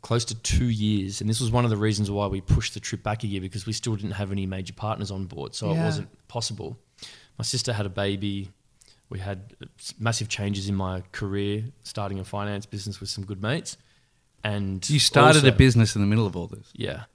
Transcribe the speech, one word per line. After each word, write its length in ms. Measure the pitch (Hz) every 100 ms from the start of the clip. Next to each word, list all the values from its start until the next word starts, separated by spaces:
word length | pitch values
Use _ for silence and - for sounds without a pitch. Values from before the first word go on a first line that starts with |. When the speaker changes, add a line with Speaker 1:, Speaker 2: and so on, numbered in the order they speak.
Speaker 1:
close 220 | - 117
to 120 | 117 110
two 340 | - - 123
years, 500 | 110 107 104 95 101
and 100 | 107
this 120 | 113
was 100 | 120
one 140 | 120 120
of 40 |
the 60 | 104
reasons 320 | 107 101 104
why 180 | 101 101
we 120 | 98
pushed 360 | 92 - - 104
the 40 |
trip 240 | - 107
back 220 | 107 110 107
a 20 |
year, 140 | 98
because 240 | 92 101 92
we 80 |
still 240 | 107 - 107
didn't 140 | 101
have 200 | 98 101
any 140 | 98 95
major 280 | 95 92
partners 380 | - 107 107 101
on 140 | 98 92
board, 280 | 82 67
so 160 | - 113
it 20 |
Speaker 2:
Yeah. 100 | 160
Speaker 1:
wasn't 240 | 165 156 - _ _
possible. 480 | 120 113 107 - 117 _ _ - - - -
My 60 |
sister 300 | 117 127 -
had 120 | 110 101
a 40 |
baby. 580 | 90 101 101 101 98 95 _ _ _ - _ _
We 100 | 95
had 340 | 98 95 104 - - _
s-, 160 | - -
massive 280 | 110 117 107
changes 400 | - 101 101 98
in 60 |
my 280 | 98 95 92 92
career, 540 | - 101 98 101 104 113 -
starting 340 | - - 101 98
a 40 |
finance 420 | 92 101 104 101 104
business 340 | 104 101 98
with 100 | 101
some 160 | - 98
good 180 | 98
mates. 340 | 104 151 - - _ _ _ _ _ _
And 460 | 107 104 98 95 92
Speaker 3:
You 80 | 147
started 420 | - 143 147 156
Speaker 1:
also 100 | 135
Speaker 3:
a 20 |
business 420 | 110 131 117 110 110
in 60 |
the 60 | 101
middle 180 | 107 104
of 100 | 87
all 120 | 87
this. 180 | 104 101
Speaker 1:
Yeah. 300 | - - - 110